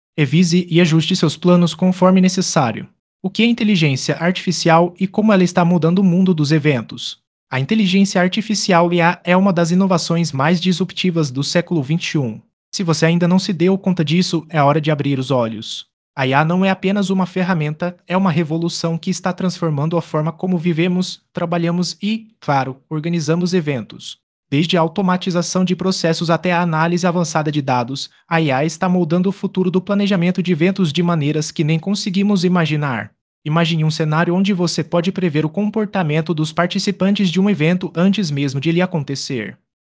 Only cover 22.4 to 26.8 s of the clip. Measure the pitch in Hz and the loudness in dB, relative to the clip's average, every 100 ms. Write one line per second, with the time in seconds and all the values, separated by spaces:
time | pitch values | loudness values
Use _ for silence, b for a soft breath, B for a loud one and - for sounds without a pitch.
22.4 | - 135 131 131 - 156 165 170 147 170 | -2 0 -2 -8 -8 -6 -2 -2 0 0
23.4 | 180 185 147 127 101 - - - _ _ | 0 0 -2 -6 -8 -14 -16 -16 _ _
24.4 | - 143 165 180 165 160 185 180 190 175 | -4 0 2 2 0 0 0 0 0 -2
25.4 | 165 185 185 180 185 185 165 160 170 160 | -2 0 0 0 -2 0 0 0 0 0
26.4 | 180 170 175 156 | 0 0 0 0